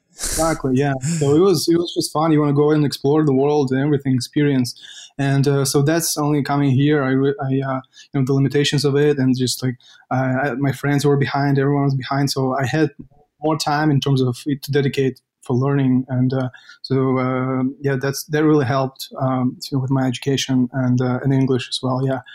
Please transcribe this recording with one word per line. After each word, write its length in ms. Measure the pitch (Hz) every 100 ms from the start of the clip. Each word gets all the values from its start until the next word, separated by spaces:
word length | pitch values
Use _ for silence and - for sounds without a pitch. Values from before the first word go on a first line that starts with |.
| _
Exactly. 600 | - - - 160 151 135 127
Yeah. 180 | 143 131 139 165
So 160 | 143
it 60 | 151
was, 280 | 196 175 -
it 80 | 170
was 160 | 175
just 180 | 170 -
fun. 200 | 151 160
You 80 | 151
wanna 140 | 147
go 160 | 143 147
and 140 | 151
explore 400 | 143 - 139 151 156
the 80 |
world 380 | 131 143 147 131
and 80 | 131
everything, 320 | 143 143 139
experience. 680 | 127 - 147 147 135 120 - - - - -
And, 300 | 139 139 143
uh, 160 | 139
so 180 | 135 147
that's 340 | 143 165 170 -
only 260 | 147 147
coming 280 | 135 143 143
here. 320 | 131 147 151
I, 80 | 131
re-, 240 | 131 139 139
I, 180 | 135 135 135
uh, 120 | 131 - - -
you 80 | 143
know, 40 |
the 80 | 131
limitations 520 | 139 135 143 143 147
of 120 | 143 139
it 220 | 147 143
and 180 | 131 127
just, 260 | 123 -
like, 120 | 131 123 _ - -
uh, 40 | 131 131 127
I, 120 | 143
my 180 | 123 139
friends 320 | 131 143 143
were 120 | 147 139
behind, 420 | 135 143 143 135
everyone 260 | 139 143
was 100 | 139
behind. 360 | 135 - 139 139
So 240 | 135 131
I 120 | 135 135
had 240 | 156 151 - - _ _ _
more 140 | 156 156
time 320 | 160 147 156
in 80 | 139
terms 200 | 143 131
of 180 | 127 120 151
it 160 | 139
to 100 | -
dedicate 480 | 143 139 139 131 - _ _
for 120 | -
learning. 500 | 123 135 143 131 127 127
And, 240 | 127 127
uh, 140 | 131 131 - - -
so, 360 | - 135 131 131
uh, 440 | 127 131 131 131 131 143
yeah, 160 | 139 135
that's, 280 | 139 139
that 200 | - 151
really 220 | 156 151 127
helped, 420 | 139 131 - - -
um, 380 | 131 127 127 151 -
you 60 | 135
know, 40 |
with 100 | 131
my 160 | 139 131
education 640 | 120 143 131 - 131 123
and, 280 | 135 127 123
uh, 200 | 127 127
in 80 | 139
English 360 | 135 131 127 -
as 100 | -
well. 220 | 127 127
Yeah. 160 | 135 131 -